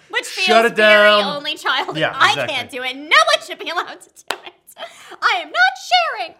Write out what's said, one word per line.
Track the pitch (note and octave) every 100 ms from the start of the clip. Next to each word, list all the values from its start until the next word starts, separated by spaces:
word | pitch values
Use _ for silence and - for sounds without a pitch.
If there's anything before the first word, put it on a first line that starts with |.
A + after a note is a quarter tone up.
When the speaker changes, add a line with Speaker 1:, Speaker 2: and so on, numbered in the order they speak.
| -
Speaker 1:
Which | A#4 -
Speaker 2:
Shut | - F4+ A3+
Speaker 1:
feels | A3+
Speaker 2:
it | F#3+
down." | G#3+ G#3 G#3 G#3
Speaker 1:
very | G#3 C#4+
only | D4 D#4+
child. | F#4 - F#4+ D#4
Speaker 2:
Yeah, | B2+ A#3
Speaker 1:
I | F4+
Speaker 2:
exactly. | D4+ C4 C4+
Speaker 1:
can't | A#3
do | A#3+
it. | B3+ C4
No | D4+ C#5 D#5+
one | D5+ -
should | F4
be | E4+
allowed | E4+ - F4+
to | - _ -
do | -
it. | - _ _ - - - - E4+
I | A#4 F#4+
am | D#4
not | D5+ F#5+ F#5+ - F5+ E5 A4+
sharing. | E4